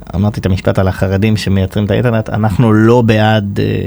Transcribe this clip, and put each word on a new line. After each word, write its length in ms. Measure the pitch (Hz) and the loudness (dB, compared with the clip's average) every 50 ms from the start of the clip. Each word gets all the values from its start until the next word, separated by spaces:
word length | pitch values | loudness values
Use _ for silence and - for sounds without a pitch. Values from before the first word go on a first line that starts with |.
| - - - | -16 -8 -4
אמרתי 260 | 85 104 107 - - | -2 -2 -2 -2 -4
את 60 | - | -4
המשפט 320 | 92 95 - - - 104 104 | -2 -4 -2 -2 -2 -2 0
על 100 | 95 92 | -2 -2
החרדים 480 | 87 - 98 95 98 95 104 110 107 | -2 -2 -2 -2 0 0 0 0 0
שמייצרים 480 | 101 - 95 95 95 95 90 - 101 104 | -2 -2 -2 0 0 -2 -2 -2 -4 -2
את 60 | 101 | 0
האינטרנט, 400 | 101 113 117 123 113 110 - - | 0 0 0 0 0 -2 -2 -4
אנחנו 420 | 101 107 110 107 92 - 123 110 | -4 -2 -2 0 2 2 2 4
לא 300 | 107 107 110 113 120 123 | 4 4 4 4 4 4
בעד, 580 | 117 113 110 107 107 110 110 107 101 101 101 107 | 4 2 2 2 2 2 2 0 0 -2 -4 -4
אה, 220 | 104 104 107 101 95 | -2 -2 -2 -4 -6